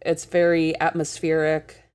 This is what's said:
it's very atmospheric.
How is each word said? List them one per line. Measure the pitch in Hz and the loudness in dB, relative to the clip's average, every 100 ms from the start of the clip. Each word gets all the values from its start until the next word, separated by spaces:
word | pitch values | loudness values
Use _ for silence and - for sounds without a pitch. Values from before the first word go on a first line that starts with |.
it's | - 160 - | -4 -4 -2
very | 180 170 170 160 156 | 2 4 2 0 0
atmospheric. | 165 170 156 - 165 160 156 156 - - _ | -2 -2 -6 -4 -2 0 0 -2 -6 -20 _